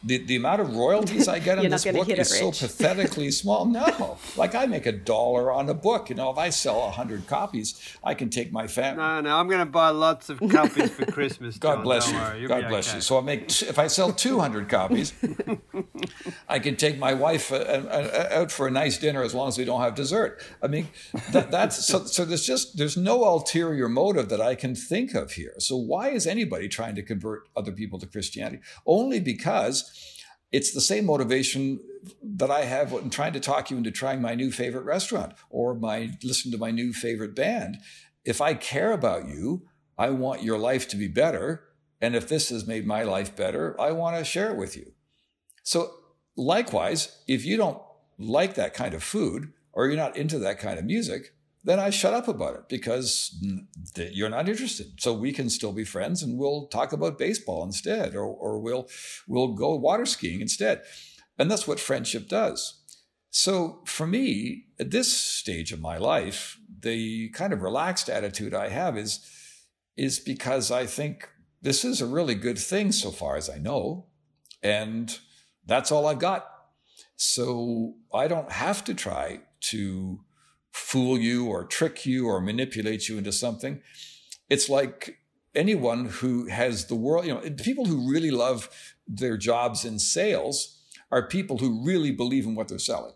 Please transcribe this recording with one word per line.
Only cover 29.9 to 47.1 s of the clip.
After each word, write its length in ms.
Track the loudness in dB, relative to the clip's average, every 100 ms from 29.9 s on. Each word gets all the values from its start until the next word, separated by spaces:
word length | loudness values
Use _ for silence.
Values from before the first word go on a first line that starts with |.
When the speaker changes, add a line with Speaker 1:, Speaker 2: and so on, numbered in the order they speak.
| -14 -18 -20 -20 -20 _
Speaker 1:
it's 200 | 0 0
the 100 | 0
same 240 | 2 2 2
motivation 760 | 2 2 2 2 0 -2 -4 -8 -18 -18 -16
that 280 | -10 -2 2
I 120 | 2
have 280 | 2 0 0
when 180 | -2 -4
trying 240 | -2 -2
to 60 | -2
talk 300 | 0 -2 0
you 80 | -4
into 140 | -4
trying 300 | -2 -2 -2
my 140 | -2 0
new 160 | -2
favorite 340 | -2 -4 -4 -2
restaurant 480 | -2 0 -2 -4 -10 -8
or 240 | -2 -2 0
my, 360 | -2 -2 -4 -6
listen 280 | -2 -2 -2
to 60 | -4
my 140 | -2
new 220 | -2 -2
favorite 420 | -4 -4 -4 -6 -2
band. 420 | -2 0 -4 -10 -16 -20 -20 _
If 180 | -4 2
I 120 | 2
care 380 | 0 -2 0 2
about 360 | 2 2 0 -4
you, 400 | -6 -2 -2 -6 _ _ -2
I 140 | 0
want 320 | 2 0 -2
your 140 | -2 0
life 300 | 2 2 0
to 80 | -4
be 100 | -2
better. 560 | 4 2 2 -4 -6 _ _ _ _
And 160 | 0 0
if 120 | 0
this 200 | 0 0
has 180 | -2 -4
made 180 | -4 -2
my 180 | -2
life 320 | 0 0 -2 -4
better, 440 | -2 -2 -4 0
I 120 | 0
want 260 | 0 -2 -2
to 60 |
share 280 | -2 -2 -2
it 60 | -2
with 200 | -6 -10
you. 160 | -18 _ _ _ _ _ _ _
So 280 | 0 0 0 -8 _ _ _ -4
likewise, 800 | 2 2 2 0 0 0 -4